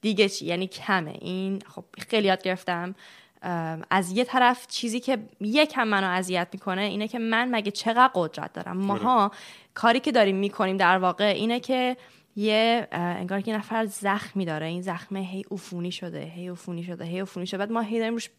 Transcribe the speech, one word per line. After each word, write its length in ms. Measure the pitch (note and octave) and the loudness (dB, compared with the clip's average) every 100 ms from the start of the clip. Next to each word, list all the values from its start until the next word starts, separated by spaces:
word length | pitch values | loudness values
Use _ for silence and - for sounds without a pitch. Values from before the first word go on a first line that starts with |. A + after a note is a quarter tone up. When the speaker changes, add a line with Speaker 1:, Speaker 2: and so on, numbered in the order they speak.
Speaker 1:
دیگه 280 | G#3+ G3+ G3+ | 0 4 2
چی؟ 160 | - D3+ | 2 -4
یعنی 220 | F3 F#3 | -2 -4
کمه. 500 | - - F#3+ D3+ - | -6 0 0 0 -8
این 400 | - F#3 F#3+ G3 - | -6 -4 -4 -6 -8
خب 160 | - - - | -18 -18 -16
خیلی 300 | - A3 G3 | -2 2 4
یاد 160 | F#3 | 2
گرفتم. 520 | F#3+ F#3 - F3 F3+ G3 - - - _ | 0 -4 -2 -4 -4 -10 -16 -20 -20 _
ام، 400 | - F3 D#3+ D#3+ - | -6 -4 -4 -6 0
از 220 | F#3+ F3+ | 2 2
یه 120 | F#3+ | 0
طرف 440 | B3 B3+ B3 B3 - | 2 4 4 4 -4
چیزی 320 | - A#3+ A3+ | -6 -4 -4
که 180 | B3 B3 A3 _ | -2 -2 -4 _
یکم 460 | G#3 B3+ D4+ C4 A3+ | 0 4 4 4 2
منو 200 | G3+ G3 | 4 2
اذیت 400 | F3+ F#3 F3+ F3 | 0 0 -2 -2
می‌کنه 280 | F#3+ - F#3 | -6 -4 -2
اینه 260 | G3+ G3 G#3+ | -2 -2 -4
که 120 | B3 | -4
من 360 | A3+ A3+ B3 A#3+ | 0 2 2 0
مگه 160 | G3+ | -2
چقدر 400 | G3 A3+ A3+ B3+ F#3+ | -4 0 6 6 6
قدرت 380 | E3 - - | -2 -4 -8
دارم؟ 240 | - F3 F3+ | -8 -6 -4
Speaker 2:
آره. 100 | G3 | -2
Speaker 1:
ماها 440 | G3+ G#3+ B3 G3+ - - - _ | 0 2 4 2 0 -20 -20 _
کاری 260 | - A#3 A#3+ | 0 4 4
که 120 | C#4 | 4
داریم 240 | B3 G3+ F#3+ | 4 4 4
می‌کنیم 420 | G3 - F#3+ F#3+ | -2 0 -2 4
در 200 | F3+ F#3 | 4 6
واقع 280 | F#3 E3+ G#3 | 4 2 2
اینه 340 | G3 A3 A#3+ | 2 0 -2
که 380 | B3 C4 B3+ B3 - _ _ - | 0 0 0 -2 -10 _ _ -2
یه، 520 | G#3+ G#3+ A3+ A#3 - | 2 4 4 2 0
اه، 100 | - | -4
انگار 400 | F3 F3 F3+ G3 | -2 -2 -4 -4
که 100 | G3+ | -2
یه 60 | G#3+ | -4
نفر 280 | G#3 A3+ A3 | -2 -2 -2
زخمی 600 | - G3+ G3+ - G3 F3 | -2 0 0 -2 -4 -2
داره، 200 | D#3 D#3+ | -2 -4
این 160 | F3 | -4
زخمه 380 | F#3 F3 - G3 | -6 -8 -8 -8
هی 260 | F#3 F#3+ - | -6 -8 -8
عفونی 400 | G3+ - F3 F3 | -10 -8 -8 -6
شده، 280 | F3+ F3 D#3+ | -6 -10 -10
هی 300 | D3+ E3+ F3+ | -10 -12 -12
عفونی 340 | F3 - E3+ | -12 -10 -8
شده، 220 | F3 F3 E3+ | -8 -8 -6
هی 140 | F3+ | -6
عفونی 280 | F#3+ - F3+ | -6 -8 -8
شده. 100 | F#3+ | -4
بعد 140 | G#3 | -2
ما 100 | A3+ | -2
هی 180 | A3 A3+ | -2 -2
داریم 140 | A3+ | -2
روش 160 | A#3 - | -4 -8